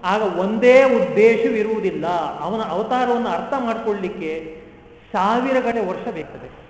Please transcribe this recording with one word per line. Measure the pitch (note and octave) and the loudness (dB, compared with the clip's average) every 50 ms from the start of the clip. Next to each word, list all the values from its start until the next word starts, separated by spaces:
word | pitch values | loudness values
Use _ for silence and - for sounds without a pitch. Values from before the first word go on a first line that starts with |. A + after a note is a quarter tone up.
| - | 0
ಆಗ | F3+ F#3+ G#3+ | 0 0 0
ಒಂದೇ | A3 G3 F3 E3+ F#3 G3+ A3 A3 A#3 B3 B3+ C4 C4+ | 0 -2 -2 -2 -2 -2 0 4 6 8 8 8 8
ಉದ್ದೇಶವಿರುವುದಿಲ್ಲ. | C4 A#3+ A3 F3+ E3+ D#3 F#3+ G#3+ A3+ A3+ A3 A#3 C4+ A#3+ G#3+ G#3+ A3 A3 A3 F#3+ F#3+ E3 D#3 D3+ E3+ F3+ E3+ D#3 C#3+ - C#3 | 6 4 2 0 0 4 6 6 6 6 4 2 0 0 0 0 0 -2 -2 -2 -4 -4 -2 -4 -2 -2 -2 -4 -4 -6 -6
ಅವನ | D3 E3+ G#3 A3 A3 | -6 -6 -4 -4 -4
ಅವತಾರವನ್ನು | E3+ D#3+ F3+ G#3+ A3 B3+ B3 B3+ A#3+ A#3+ A#3 A3+ G#3+ | -4 -4 -4 -2 -2 0 0 0 0 0 0 0 -2
ಅರ್ಥ | F3 E3+ - - C#4+ C4+ | -2 -4 -4 -4 -4 -4
ಮಾಡ್ಕೊಳ್ಳಿಕ್ಕೆ | B3 A3+ A3+ A3+ - A3 G#3 G3 F#3 F3+ - - F3 D#3 D#3+ D#3+ D#3+ D#3+ - - - - - - - - - - - - | -2 -4 -4 -4 -2 -4 -2 -2 -4 -6 -6 -6 -6 -6 -6 -8 -8 -12 -16 -16 -20 -20 -20 -20 -20 -20 -20 -20 -20 -6
ಸಾವಿರ | - G3+ F#3 G3+ A3+ B3 B3+ C4+ C4 B3+ | -2 0 0 2 0 0 0 0 0 0
ಗಂಟೆ | B3 A#3 A#3 A#3 G#3 | 0 0 -2 -2 -2
ವರ್ಷ | F3+ F#3 - - A#3 | -4 -4 -6 -8 -8
ಬೇಕಾಗ್ತದೆ. | F#3 D#3+ D3+ - - - - - - - - - | -8 -8 -10 -12 -14 -16 -16 -18 -20 -20 -20 -20